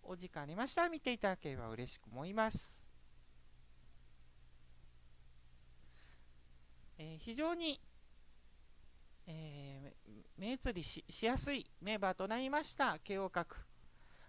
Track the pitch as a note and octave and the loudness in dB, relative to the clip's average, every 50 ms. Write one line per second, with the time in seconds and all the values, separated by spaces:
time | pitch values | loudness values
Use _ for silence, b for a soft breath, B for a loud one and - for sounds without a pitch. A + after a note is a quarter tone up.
0 | - - F#3 F3 F3+ F3+ - D#3 C#3+ C#3+ D#3+ G3 B3 C4+ - F4 E4+ F4 E4 D#4 | -6 -6 -6 -6 -6 -6 -4 -4 -4 -2 0 2 2 6 8 8 8 8 6 2
1 | - C4 A#3+ - - G3 F#3 - - D3+ C3+ C3 A#2+ A2 A2 A2+ B2+ B2 - - | 2 2 4 6 6 4 4 4 0 -2 0 0 0 0 0 0 0 -2 -2 -6
2 | - G#2+ A2 B2+ D3 F3+ G3+ A3 A3 A3 - - - - - - - - - - | -6 -8 -6 -4 -2 2 4 6 6 6 6 2 2 0 -10 -12 -14 -14 -16 -16
3 | - - - - - - - - - - - - - - - - - - - - | -16 -16 -16 -16 -16 -16 -16 -16 -16 -16 -16 -16 -16 -16 -16 -16 -16 -16 -16 -16
4 | - - - - - - - - - - - - - - - - - - - - | -16 -16 -16 -16 -16 -16 -16 -16 -16 -16 -16 -16 -16 -14 -14 -14 -14 -14 -16 -16
5 | - - - - - - - - - - - - - - - - b b b b | -16 -16 -16 -16 -16 -16 -16 -16 -16 -16 -16 -16 -16 -16 -16 -14 b b b b
6 | b b b b b b - - - - - - - - - - - - - - | b b b b b b -16 -16 -16 -16 -16 -16 -16 -16 -14 -14 -14 -12 -10 -8
7 | D#3 D#3+ D#3+ D#3 - - A3+ B3+ D#4 E4 F4 E4+ E4+ D#4 - - - - - - | -6 -6 -6 -6 -4 -2 2 4 4 4 4 4 4 2 2 2 -6 -14 -16 -16
8 | - - - - - - - - - - - - - - - - - - - - | -16 -16 -16 -16 -16 -16 -16 -16 -16 -16 -16 -16 -16 -16 -16 -14 -16 -16 -16 -16
9 | - - - - - - D#3+ D#3+ D#3+ D3+ C#3+ C#3+ C#3 C#3 C#3 C3+ C#3 - - - | -16 -16 -14 -12 -10 -8 -6 -6 -6 -6 -6 -6 -6 -8 -8 -8 -8 -10 -12 -14
10 | - - - A2 - - - - F#3 A3 C4 C4 - - G#3+ F3 D3+ - - - | -14 -14 -14 -14 -14 -14 -8 -4 0 0 0 2 2 0 2 2 2 2 2 0
11 | - - - - A3+ A3 B3+ C4 - C#4 C#4+ B3 - - - - E3 G3+ A3 G#3 | 0 -2 0 6 6 6 6 6 6 4 2 2 0 -4 -12 -6 0 2 4 6
12 | G3+ F#3+ F#3 - F#3+ G3 A3 B3 C4 C4 C#4+ D4+ D4+ - - - C#4 A#3 E3 D#3 | 6 4 6 4 2 2 4 2 4 6 6 6 4 4 6 6 6 6 6 2
13 | - - G3+ F#3+ G3 F#3 - F3+ E3+ - - - - - - - - b b b | 0 2 2 4 4 4 4 4 2 4 -2 -8 -8 -10 -14 -16 -16 b b b
14 | b b b b b | b b b b b